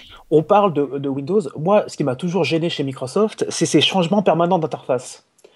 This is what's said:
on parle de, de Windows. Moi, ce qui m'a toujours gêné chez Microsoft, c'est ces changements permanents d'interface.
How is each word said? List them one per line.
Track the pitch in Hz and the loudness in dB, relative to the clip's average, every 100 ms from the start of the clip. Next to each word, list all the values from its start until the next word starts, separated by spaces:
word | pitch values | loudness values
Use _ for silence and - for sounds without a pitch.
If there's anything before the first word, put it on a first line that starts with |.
| - - - | -20 -18 0
on | 156 | 2
parle | 156 208 202 | 4 4 4
de, | 147 143 139 | 0 -2 -4
de | 139 | -4
Windows. | 135 139 208 156 - | -4 -2 -2 -2 -4
Moi, | 165 202 - | 2 2 0
ce | - | -4
qui | |
m'a | 143 - | -4 -2
toujours | 180 185 | -2 -2
gêné | 135 160 165 | 0 0 -2
chez | - | -4
Microsoft, | 139 131 127 196 214 - 147 | -6 -6 -4 -2 -2 -2 -6
c'est | - 165 | -2 2
ces | 156 | 2
changements | - 190 165 202 | 2 0 0 2
permanents | 180 160 170 185 | 2 2 2 0
d'interface. | 156 - - 123 - - _ _ - | -2 -6 -4 -4 -4 -18 _ _ -20